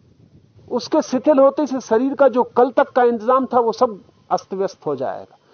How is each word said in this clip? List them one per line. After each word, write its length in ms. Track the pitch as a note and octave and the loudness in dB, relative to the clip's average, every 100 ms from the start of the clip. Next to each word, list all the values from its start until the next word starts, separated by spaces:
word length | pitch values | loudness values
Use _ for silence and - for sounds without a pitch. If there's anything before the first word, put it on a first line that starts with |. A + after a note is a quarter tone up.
| _ _ _ _ _ _ - | _ _ _ _ _ _ -10
उसके 340 | A#3+ - D#4 | -8 -2 -2
शिथिल 380 | - B3+ D4 C#4 | -2 -2 2 4
होते 260 | C4+ C#4 C#4+ | 4 2 -4
से 120 | C4 | -6
शरीर 340 | - A3 C4+ - | -2 -2 -2 2
का 120 | C#4 | 2
जो 160 | B3 A#3 - | 2 0 0
कल 160 | C4 | 0
तक 180 | C#4+ C4+ | 0 0
का 140 | C4 | 0
इंतजाम 420 | A#3+ A#3 A3 C4 C4 | 0 0 0 0 0
था, 140 | B3 | 0
वो 120 | A3+ | -2
सब 280 | G#3+ B3+ G3 - _ _ | 0 -2 -4 -18 _ _
अस्त 240 | F3 - | -6 -6
व्यस्त 320 | F#3+ F#3 - - | -8 -8 -8 -8
हो 100 | B2 | -6
जाएगा 420 | A#2+ G2 F#2+ _ _ | -6 -10 -16 _ _